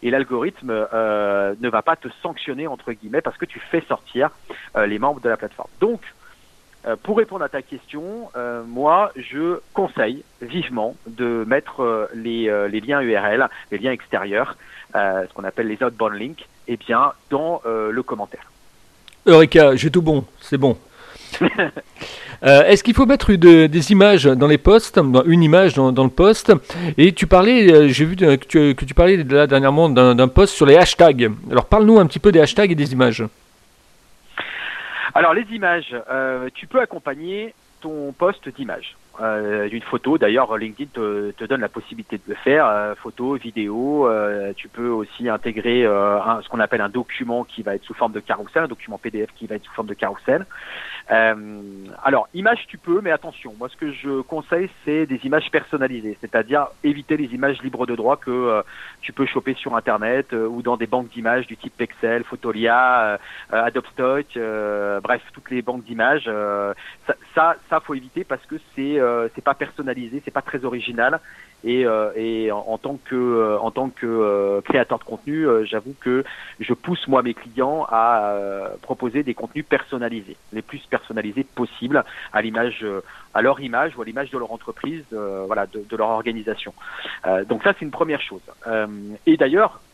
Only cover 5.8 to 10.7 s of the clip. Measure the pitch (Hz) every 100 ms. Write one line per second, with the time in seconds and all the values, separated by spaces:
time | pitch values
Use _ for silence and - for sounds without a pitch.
5.8 | 208 233 - _ - _ _ _ _ _
6.8 | - 113 - 208 220 190 147 143 - 131
7.8 | _ 147 170 220 226 123 120 120 117 120
8.8 | 147 170 202 - 123 135 165 180 - -
9.8 | 190 - 110 135 - _ 120 165 160